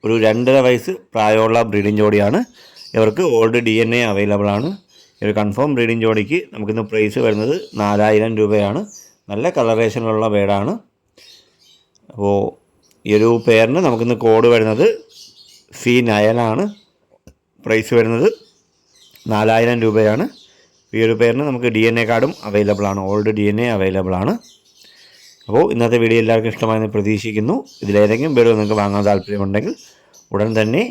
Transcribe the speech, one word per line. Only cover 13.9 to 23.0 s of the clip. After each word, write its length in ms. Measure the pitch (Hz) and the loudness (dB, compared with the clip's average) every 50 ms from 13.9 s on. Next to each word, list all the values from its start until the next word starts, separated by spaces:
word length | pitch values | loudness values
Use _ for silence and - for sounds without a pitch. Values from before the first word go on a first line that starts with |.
| 120 110 117 120 120 110 117 | -2 -2 -2 -2 -4 0 2
കോഡ് 240 | 113 110 110 117 120 120 | 2 4 4 4 4 4
വരുന്നത് 320 | 113 110 110 107 117 170 - - - - _ _ - - - _ _ - _ - - _ _ - - | 4 2 0 0 2 0 0 0 -4 -12 _ _ -20 -20 -20 _ _ -20 _ -20 -20 _ _ -20 -6
സി 140 | - 123 120 127 120 117 | -2 2 2 2 2 2
നയൻ 280 | 107 104 104 110 113 120 117 113 | 2 2 2 2 2 0 -2 -2
ആണ്. 140 | 110 - 202 208 208 _ _ _ _ _ _ _ _ _ _ - _ _ _ _ _ _ _ | -2 -2 -4 -6 -8 _ _ _ _ _ _ _ _ _ _ -20 _ _ _ _ _ _ _
പ്രൈസ് 260 | 110 110 110 110 - 123 117 | -2 -2 -2 0 2 2 2
വരുന്നത് 300 | 113 113 117 113 156 220 151 - _ _ _ _ _ _ _ _ _ _ _ _ _ _ _ - _ 110 | 2 2 0 0 0 0 -2 -4 _ _ _ _ _ _ _ _ _ _ _ _ _ _ _ -16 _ -4
നാലായിരം 460 | 110 104 110 110 113 113 117 120 120 117 113 | -2 0 2 2 2 2 2 2 0 0 0
രൂപയാണ്. 400 | 110 104 110 107 107 107 127 202 - - - - _ _ _ _ _ _ _ _ _ | 0 2 2 2 2 2 0 -4 -6 -8 -16 -20 _ _ _ _ _ _ _ _ _
ഈ 80 | - 110 113 | -4 -2 0
ഒരു 80 | 113 117 107 | 0 2 2
പെയറിന് 240 | 120 117 117 131 147 147 | 2 2 2 0 -2 -4
നമുക്ക് 180 | 131 120 123 120 110 | -4 -2 -2 -2 0
ഡി 60 | 110 113 117 | 2 0 2
എൻ 80 | 117 117 | 2 0
എ 20 | 113 107 | 0 0
കാർഡും 220 | 117 113 123 147 151 - - 107 | 0 0 0 -2 -4 -8 -12 -2
അവൈലബിൾ 360 | 101 104 104 101 101 98 101 98 | 0 0 0 0 0 0 -2 -4
ആണ്. 100 | 98 98 | -2 -4